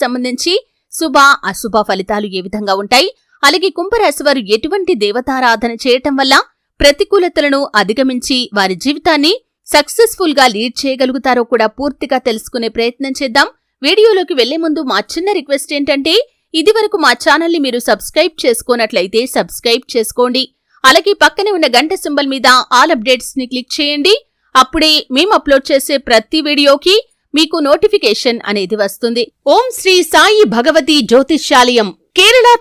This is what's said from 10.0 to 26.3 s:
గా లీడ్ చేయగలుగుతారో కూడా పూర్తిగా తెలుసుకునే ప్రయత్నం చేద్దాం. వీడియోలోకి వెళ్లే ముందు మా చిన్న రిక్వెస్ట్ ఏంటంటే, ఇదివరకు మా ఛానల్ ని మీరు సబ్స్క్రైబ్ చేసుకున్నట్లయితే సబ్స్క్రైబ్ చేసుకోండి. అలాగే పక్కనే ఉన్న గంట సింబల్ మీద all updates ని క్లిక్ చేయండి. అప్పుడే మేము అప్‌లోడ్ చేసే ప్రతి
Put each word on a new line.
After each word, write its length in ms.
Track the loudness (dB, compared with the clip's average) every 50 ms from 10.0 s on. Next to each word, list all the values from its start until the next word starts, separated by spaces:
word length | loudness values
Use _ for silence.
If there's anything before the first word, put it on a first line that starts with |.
| 0 0 0 -2 -4 -2 2 2
గా 60 | 2 2 2
లీడ్ 200 | 0 -6 -6 -6 -6
చేయగలుగుతారో 600 | -4 -4 -2 -2 -2 -2 -2 -2 -2 0 0 0 0 0
కూడా 160 | 0 0 0 -2 -2
పూర్తిగా 420 | -4 -6 -6 -6 -6 -6 -4 -4 -2 -2 -4
తెలుసుకునే 400 | -6 -6 -8 -10 -8 -6 -6 -6 -4
ప్రయత్నం 360 | -4 -4 -4 -4 -6 -8 -8 -6 -6
చేద్దాం. 300 | -6 -2 0 0 0 0 -2 _ _ _ _ -6 -2
వీడియోలోకి 480 | 0 2 4 4 4 4 2 0 -2 -2 -2
వెళ్లే 180 | -2 -2 -2 -2 -2
ముందు 160 | -2 -2 -4 -4 -4
మా 80 | -4 -4 -4 -6 -6
చిన్న 160 | -6 -4 -2 -2 -4
రిక్వెస్ట్ 340 | -4 -4 -4 -4 -4 -4 -6
ఏంటంటే, 380 | -4 -2 -2 -2 -2 0 0 0 0 0 -2 _ _ _ _ -4 -2
ఇదివరకు 360 | 2 2 2 2 2 -2 -2 0 0
మా 80 | 0 0 0 2
ఛానల్ 300 | 0 2 2 2 0 -2
ని 40 | -2 -2
మీరు 140 | -2 -2 -2 -2 -2
సబ్స్క్రైబ్ 460 | -2 -2 -2 -4 -2 -2 -2 -2 -2 -4 -2
చేసుకున్నట్లయితే 760 | -2 -2 0 0 -2 -2 -2 -2 -2 -2 -2 -4 -2 -2 -2 -2 -2 -2
సబ్స్క్రైబ్ 480 | -4 -4 -4 -6 -6 -2 -2 -2 -2 -2 -4 -4
చేసుకోండి. 480 | -4 -4 -4 -2 -2 -2 0 0 -2 -4 -6 _ _ _ _ _ _ 2 2
అలాగే 240 | 4 4 2 0 0 2 0
పక్కనే 300 | 0 0 0 -4 -2 -2 0
ఉన్న 100 | 0 0 0
గంట 180 | 0 0 0 -4 -6 -6
సింబల్ 260 | -6 -4 -4 -4 -4 -2
మీద 140 | 0 2 2 4 2 2 2 2 2
all 140 | 2 2 0
updates 340 | 0 0 0 0 0 -2 -6 -8 -8
ని 60 | -8 -6 -6
క్లిక్ 200 | -8 -8 -6 -6
చేయండి. 380 | -4 -2 -2 -2 0 2 2 2 0 -2 _ _ _ _ _ 0 0 0
అప్పుడే 300 | 0 0 0 2 2 2 0 -2 -2 -2 0
మేము 160 | 0 2 2 0
అప్‌లోడ్ 280 | 2 2 0 2 2 2 0
చేసే 260 | 0 0 0 -4 -4 0 2
ప్రతి 320 | 0 0 0 _